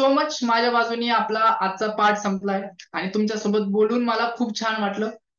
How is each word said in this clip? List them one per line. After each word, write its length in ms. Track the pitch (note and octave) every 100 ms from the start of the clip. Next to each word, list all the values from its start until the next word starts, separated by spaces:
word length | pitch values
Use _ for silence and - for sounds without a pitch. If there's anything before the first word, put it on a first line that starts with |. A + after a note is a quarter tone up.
so 140 | C4+ C#4+
much. 220 | D4+ -
माझ्या 280 | A#3 A#3 A#3+
बाजूनी 380 | A#3 A#3 A#3 A#3+
आपला 480 | A3+ G3+ A3 - -
आजचा 260 | F#3+ - G#3+
पाठ 300 | G#3+ G#3 G#3
संपलाय 460 | G3+ F#3+ G3 G3 G3 - -
आणि 160 | E3 F#3
तुमच्यासोबत 460 | G#3+ G#3+ G#3+ G#3+ G#3+
बोलून 440 | G3 G#3 G#3+ A#3+
मला 300 | A#3+ A3 A#3+ A#3
खूप 240 | A3+ -
छान 220 | A3+ G#3+
वाटलं, 280 | G3+ G3+ A3 - _